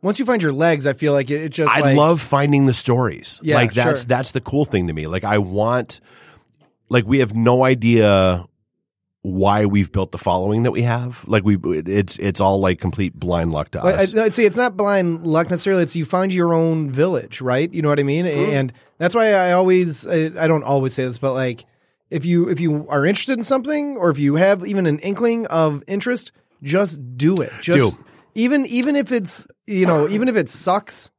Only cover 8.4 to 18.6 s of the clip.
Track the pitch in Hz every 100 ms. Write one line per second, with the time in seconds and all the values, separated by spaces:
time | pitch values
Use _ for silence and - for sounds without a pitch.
8.4 | 87 _ _ _ _ _ _ _ 98 92
9.4 | 98 101 104 101 92 101 95 - - 92
10.4 | 95 107 120 - 120 117 123 120 - 107
11.4 | 98 98 82 80 80 101 95 - 98 87
12.4 | 95 98 98 90 90 82 90 - 87 87
13.4 | 85 78 73 - 180 196 190 214 220 240
14.4 | 214 196 247 185 202 202 180 165 170 156
15.4 | 165 175 - 190 170 170 151 180 190 185
16.4 | 170 165 165 160 151 131 170 151 - -
17.4 | 127 127 165 175 151 147 139 147 180 143
18.4 | 143 143